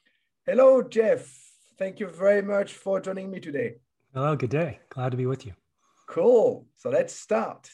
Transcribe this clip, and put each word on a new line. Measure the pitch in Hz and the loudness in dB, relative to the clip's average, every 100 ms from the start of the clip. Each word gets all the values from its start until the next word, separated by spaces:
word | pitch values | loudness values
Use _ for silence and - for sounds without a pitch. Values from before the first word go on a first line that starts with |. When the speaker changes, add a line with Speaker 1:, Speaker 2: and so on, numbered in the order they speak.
| _ _ _ _ - | _ _ _ _ -2
Speaker 1:
Hello, | 208 262 262 | 4 6 6
Jeff. | - 220 220 165 - - _ _ _ _ | 2 0 2 0 -2 -20 _ _ _ _
Thank | 190 185 | -8 -6
you | 196 | -12
very | 165 196 202 | 0 2 2
much | 196 202 202 | 2 -2 -2
for | - 190 196 | -8 -4 -4
joining | 190 190 190 | -4 -8 -10
me | 185 | -12
today. | 156 139 120 - _ _ _ 131 | -8 -6 -6 -8 _ _ _ -4
Speaker 2:
Hello, | 143 147 | -2 -2
good | 120 | -2
day. | 143 165 107 _ | -2 -4 -8 _
Glad | - 127 | -8 -6
to | 123 | -4
be | 127 | -4
with | 131 104 | -6 -10
you. | 90 _ _ _ _ - | -20 _ _ _ _ -10
Speaker 1:
Cool. | 160 202 247 165 104 - _ | 0 4 6 4 0 -12 _
So | 123 | -2
let's | 143 175 | -2 -2
start. | - - 220 190 - - | -8 -4 -4 -4 -10 -20